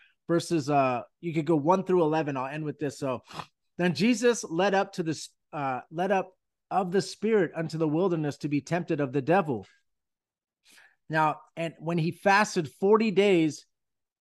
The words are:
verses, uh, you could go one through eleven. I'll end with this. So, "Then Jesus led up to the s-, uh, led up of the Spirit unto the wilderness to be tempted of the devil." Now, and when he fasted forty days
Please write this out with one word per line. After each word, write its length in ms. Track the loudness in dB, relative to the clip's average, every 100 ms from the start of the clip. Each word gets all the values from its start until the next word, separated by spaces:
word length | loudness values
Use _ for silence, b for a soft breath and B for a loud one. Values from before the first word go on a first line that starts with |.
| b b -2
verses, 420 | -2 0 -2 0
uh, 340 | 2 2 -2 -8 _
you 120 | -6
could 120 | -4 0
go 100 | 2
one 300 | 2 2 2
through 180 | 2
eleven. 320 | 2 0 -2 -4
I'll 120 | -6
end 180 | -6 -8
with 140 | -6
this. 200 | -8 -6
So, 220 | -6 -6 B B B _ _ -2
"Then 180 | -2 2
Jesus 480 | 2 4 2 0
led 300 | -4 0 2
up 180 | 2 -2
to 100 | -4
the 80 | -6
s-, 180 | -6 -10 _ _
uh, 260 | -8 -6 -6 -8
led 220 | -4 0
up 220 | 0 -2 _ _ _ -4
of 220 | -4 0
the 100 | -2
Spirit 520 | -2 -4 0 2 2 -2
unto 220 | -6 -2
the 100 | 0
wilderness 480 | 2 0 0 -4 -4
to 100 | -4
be 100 | -4
tempted 400 | -2 -4 -2 -2
of 140 | -2
the 80 | -2
devil." 440 | 2 2 2 -6 -8 _ _ _ _ _ _ _ _ _ b b b b -4
Now, 300 | 0 0 -2 -10 -8
and 180 | -8 -8
when 180 | -4 -2
he 140 | -2
fasted 580 | 0 2 4 4 0 -4 -2
forty 300 | 4 4 4
days 540 | 4 4 4 2 -2 _ _ _ _ _ _